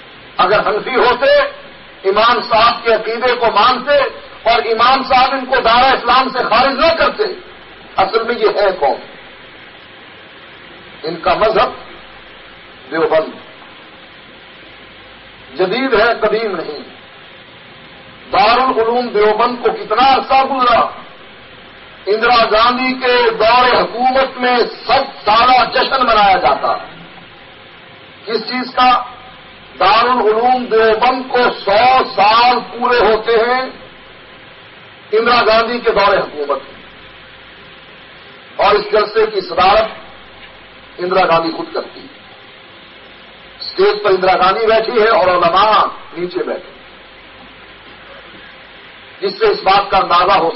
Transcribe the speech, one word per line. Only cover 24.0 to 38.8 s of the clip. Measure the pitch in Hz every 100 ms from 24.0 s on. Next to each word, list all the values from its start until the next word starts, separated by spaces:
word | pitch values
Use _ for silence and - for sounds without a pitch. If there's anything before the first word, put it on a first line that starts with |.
| 254 262 269 247
میں | 247 247 208 - -
سب | 247 269 - -
سارا | 220 240 254
جشن | - - - 175 -
منایا | 214 202 185
جاتا۔ | - - - - - - - - - - - - - - - - - - -
کس | 233 -
چیز | 247 247 -
کا؟ | 254 240 - - - - - - - -
دارالعلوم | 185 208 247 247 214 214 247 254 233
دیوبند | 220 220 214 254 254 -
کو | 247
سو | 240 - - 202 247 254 247 -
سال | 214 226 240 240 -
پورے | 233 - 240
ہوتے | 208 214 -
ہیں | 226 226 254 262 - - - - - - - - - - - - - -
اندرا | 214 240 240 202
گاندھی | 220 226 240
کے | 226
دور | 202 202 190
حکومت | - 151 143 139
میں، | - - - - - - - - - - - - - - - - - - - -
اور | 190
اس | 208